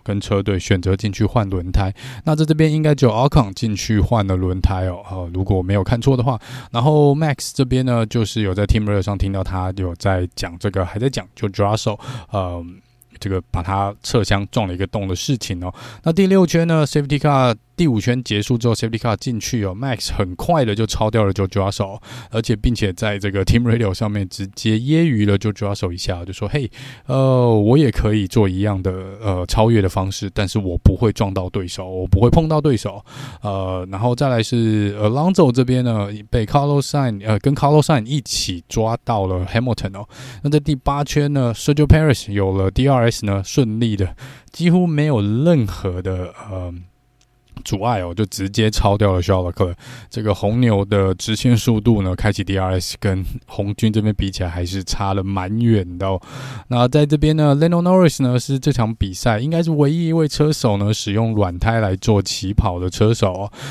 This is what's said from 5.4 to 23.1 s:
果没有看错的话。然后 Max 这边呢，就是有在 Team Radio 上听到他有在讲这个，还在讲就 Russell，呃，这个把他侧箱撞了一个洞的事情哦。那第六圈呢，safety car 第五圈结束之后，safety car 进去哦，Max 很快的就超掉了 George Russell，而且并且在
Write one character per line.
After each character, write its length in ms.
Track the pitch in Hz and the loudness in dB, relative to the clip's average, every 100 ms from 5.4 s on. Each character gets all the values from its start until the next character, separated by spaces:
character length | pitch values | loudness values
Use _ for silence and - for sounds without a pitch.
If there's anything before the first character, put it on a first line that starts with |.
果 180 | 95 95 | -2 -2
没 140 | 90 101 | 0 0
有 80 | |
看 180 | 92 120 | 0 0
错 160 | 139 131 | 2 2
的 60 | |
话。 160 | 120 117 - 127 - | 0 -4 -8 -16 -6
然 100 | 120 | 0
后 320 | 139 151 147 | 2 4 4
Max 380 | 143 156 131 - | 4 0 -2 -6
这 100 | - | -2
边 220 | 131 131 127 | 0 0 0
呢， 180 | 117 | 0
就 220 | 110 120 107 | 0 -2 -2
是 160 | 110 | -2
有 100 | 101 | -2
在 140 | 92 101 | 0 2
Team 200 | 110 104 | 2 2
Radio 140 | 101 | 0
上 120 | 95 101 | -2 -2
听 160 | 101 | -2
到 120 | 98 | -2
他 280 | 92 95 92 95 | -4 -4 -4 -4
有 160 | 90 | -6
在 340 | 85 98 92 90 - | -4 -2 0 -2 -6
讲 220 | 90 85 | -10 -6
这 140 | 107 | -4
个， 120 | 95 | -2
还 140 | 90 104 | -4 -2
在 100 | 131 | -2
讲 200 | 123 95 - | -4 -10 -6
就 120 | 104 | -6
Russell， 500 | 95 101 110 - 104 - 120 - | 0 0 0 -2 -6 -8 -14 -6
呃， 340 | 104 90 87 85 92 _ _ _ - | -4 -4 -6 -10 -18 _ _ _ -10
这 100 | 98 | -4
个 100 | 92 - | -4 -4
把 100 | 90 | -6
他 320 | 85 98 101 107 | -2 -2 -2 -4
侧 220 | - 123 | -2 0
箱 240 | 98 101 101 | 2 0 -2
撞 160 | - 101 | -4 -4
了 60 | |
一 40 | 90 | -4
个 100 | 95 | -4
洞 200 | 110 95 | -4 -4
的 80 | 90 | -6
事 220 | - 127 | -4 -4
情 260 | - 90 | -4 -6
哦。 80 | 90 - - - | -8 -10 -18 -6
那 100 | 165 | -2
第 140 | 170 190 | 2 4
六 220 | 190 175 | 4 4
圈 200 | 165 170 | 2 2
呢， 160 | 160 147 | 2 2
safety 320 | 151 139 143 | 0 -2 0
car 340 | 151 139 127 110 _ - | 2 4 2 0 _ 0
第 100 | 170 | 2
五 120 | 110 | 2
圈 240 | 123 123 | 0 -2
结 160 | 120 104 | -2 -2
束 200 | 104 120 | 0 0
之 80 | 117 | 2
后， 80 | 110 | 0
safety 240 | 113 113 | -2 -4
car 160 | 120 104 | -2 -4
进 240 | 135 113 | -4 -6
去 240 | - 120 | -4 -2
哦， 120 | 98 92 | -4 -4
Max 380 | 135 110 - | -6 -6 -6
很 220 | - 92 90 | -4 -4 -4
快 280 | - 165 | 0 2
的 120 | 117 104 | 2 0
就 100 | 113 | -2
超 240 | - 110 | 0 0
掉 140 | 113 | 2
了 100 | 101 | 2
George 200 | 98 95 | 0 -2
Russell， 460 | 101 98 - 98 104 - - - | 0 -2 -2 -6 -8 -16 -18 -8
而 100 | 113 | -6
且 160 | 110 110 | -2 0
并 200 | 127 117 | 0 0
且 180 | 101 | -2
在 240 | 87 110 | -2 -4